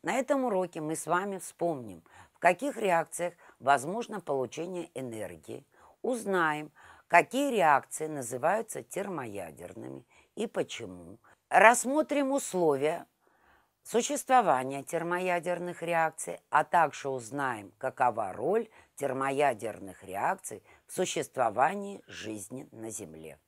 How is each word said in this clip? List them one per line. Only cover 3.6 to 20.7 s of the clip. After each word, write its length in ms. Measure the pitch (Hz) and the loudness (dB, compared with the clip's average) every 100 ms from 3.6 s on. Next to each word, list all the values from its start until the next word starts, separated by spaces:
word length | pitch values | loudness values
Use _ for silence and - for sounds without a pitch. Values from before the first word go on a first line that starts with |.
| 120 139 135 208 226 214 | 4 4 2 -6 -6 -8
получение 720 | 156 143 120 - 170 180 165 | -4 -2 -2 -6 -8 -8 -10
энергии, 720 | - 131 110 95 85 - 113 _ _ - _ | -10 -10 -8 -10 -12 -14 -14 _ _ -20 _
узнаем, 720 | - 247 208 185 160 151 151 _ - - _ | -4 -4 -2 0 2 0 -8 _ -20 -20 _
какие 420 | 175 156 247 285 | 6 6 0 0
реакции 560 | 233 160 139 - - 156 | 4 6 6 2 -8 -6
называются 800 | 147 120 127 147 208 220 147 | -6 -6 -2 0 0 -4 -10
термоядерными 1200 | 117 175 202 165 120 101 85 73 82 101 123 67 - _ _ - | -8 -8 -6 -6 -8 -10 -12 -12 -16 -14 -12 -14 -18 _ _ -8
и 100 | 214 | -6
почему, 720 | - 147 - 107 90 85 104 _ _ _ | -4 -6 -6 -12 -14 -16 -20 _ _ _
рассмотрим 840 | 151 214 240 240 294 311 294 269 | 10 10 8 2 0 2 2 2
условия 760 | 277 - 185 165 139 147 170 - _ _ _ _ _ _ _ | 0 -2 2 4 4 2 -2 -8 _ _ _ _ _ _ _
существования 1040 | - 233 - 285 - 254 196 131 131 139 | -2 -2 0 -4 4 6 6 2 0 -6
термоядерных 960 | 135 165 170 175 185 175 165 170 175 170 | -4 -4 -2 -2 0 0 -2 -4 -4 -8
реакций, 560 | 170 165 160 - - - _ | -2 2 0 -2 -10 -10 _
а 140 | 147 | 2
также 440 | 151 180 156 - 139 | 4 4 4 0 -6
узнаем, 640 | 131 113 139 135 113 98 _ | -6 -6 -4 -4 -4 -10 _
какова 520 | 131 - 127 113 101 | -8 2 0 2 -6
роль 380 | 95 131 214 226 - _ | -4 0 0 -2 -14 _
термоядерных 1120 | - 139 127 135 135 143 113 113 92 98 90 | -6 -4 -2 -2 2 2 2 -6 -8 -14 -16
реакций 580 | 92 92 135 190 - 104 _ | -10 -4 -2 -2 -8 -14 _